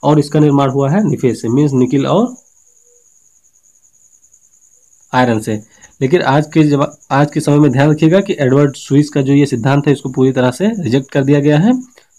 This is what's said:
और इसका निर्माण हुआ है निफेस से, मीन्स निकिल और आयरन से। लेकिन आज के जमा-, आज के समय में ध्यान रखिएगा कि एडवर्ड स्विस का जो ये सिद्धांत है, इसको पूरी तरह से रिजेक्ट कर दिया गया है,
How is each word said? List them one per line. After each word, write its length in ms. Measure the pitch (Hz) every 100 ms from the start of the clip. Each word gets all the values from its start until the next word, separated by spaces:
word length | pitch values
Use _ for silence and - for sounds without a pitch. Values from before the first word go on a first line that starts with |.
और 160 | 139 151
इसका 200 | 143 156
निर्माण 300 | 151 139 139
हुआ 200 | 135 135
है 200 | 190 185
निफेस 320 | - 127 110
से, 80 | 117
मीन्स 220 | 131 151
निकिल 360 | 131 127 139 135
और 280 | 170 254 - _ _ _ _ _ _ _ _ _ _ _ _ _ _ _ _ _ _ _ _ _ _ _ _ _ _ -
आयरन 260 | 127 123 110
से। 240 | 110 107 - _ - -
लेकिन 200 | 135 175
आज 260 | 135 143 156
के 100 | 160
जमा-, 420 | 151 143 143 - -
आज 200 | 139 147
के 80 | 156
समय 200 | 147 147
में 120 | 147
ध्यान 200 | 127 147
रखिएगा 280 | 151 160 190
कि 160 | 202 165
एडवर्ड 360 | 131 135 143 127
स्विस 340 | - 139 147
का 120 | 147
जो 120 | 135
ये 120 | 139 139
सिद्धांत 420 | 120 127 143 147
है, 60 |
इसको 160 | 135 135
पूरी 220 | 131 131
तरह 200 | 131 123
से 160 | 123 208
रिजेक्ट 440 | 220 131 135 131
कर 120 | 143
दिया 160 | 135 143
गया 200 | 143 147
है, 220 | 214 254 - _ _